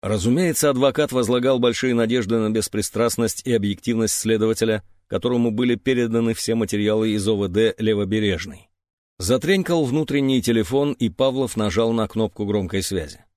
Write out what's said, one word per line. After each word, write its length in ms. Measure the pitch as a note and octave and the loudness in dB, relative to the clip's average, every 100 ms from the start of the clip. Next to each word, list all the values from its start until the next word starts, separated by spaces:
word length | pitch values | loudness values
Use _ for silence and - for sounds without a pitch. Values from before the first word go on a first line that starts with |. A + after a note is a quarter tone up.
Разумеется, 680 | G2+ G#2 G2 B2+ F3+ D#3 D3+ | -2 -2 0 2 2 2 0
адвокат 400 | B2+ C3+ C3 D3+ | 4 2 2 0
возлагал 480 | B2+ A2+ B2 B2 C3 | 0 0 2 2 2
большие 340 | A#2+ A#2 C3 | 2 2 0
надежды 440 | A#2 A2+ B2 G2+ A#2 | 2 2 0 0 0
на 120 | A2 | 0
беспристрастность 920 | A2 G#2 G#2+ G#2 - A#2 - A2+ - - | 0 -2 -4 -4 0 -2 0 -2 -2 -2
и 80 | |
объективность 640 | A#2 G#2 G2 - A2+ A2 - | 0 0 -4 -2 0 0 -2
следователя, 680 | A2 A2 A2 A2 A2+ G#2+ - _ _ | 0 2 2 2 0 0 -4 _ _
которому 440 | G2 B2 B2 A#2+ | -4 -2 0 0
были 240 | G#2+ B2 A#2+ | 0 0 0
переданы 580 | - B2 A#2+ A2+ A#2 | 0 0 2 0 0
все 220 | A2+ - A2+ | -2 -2 -2
материалы 560 | G#2 G#2 G#2 G#2+ A2 | 0 0 0 2 0
из 160 | G#2+ G2 | 0 0
О 80 | G#2 | 0
В 120 | G2 | 0
Д 280 | F#2 A2+ - | 2 2 2
Левобережный. 920 | A2 G#2 G2+ G#2+ G#2+ F2 - C#2+ _ _ _ _ _ _ | 0 0 0 0 0 -2 -6 -16 _ _ _ _ _ _
Затренькал 680 | F2+ B2+ D3+ G3 F3+ E3+ C#3 | -2 0 2 0 2 0 2
внутренний 560 | C#3+ D#3 C#3+ C3+ C3 | 0 0 0 2 0
телефон, 520 | A#2+ A2+ G#2+ C3+ C#3+ | 2 0 2 0 0
и 160 | C#3 A#2 | 0 -4
Павлов 480 | - C3 C3 B2+ - | 0 0 0 -4 -2
нажал 360 | G#2+ G2+ A2+ | -2 0 0
на 140 | A2+ G#2+ | 0 -2
кнопку 380 | - G#2+ - G#2 | -2 -4 -4 -4
громкой 360 | G#2 F#2 G2 | -2 -2 -4
связи. 420 | F#2 F#2+ D2+ - _ | -4 -6 -8 -14 _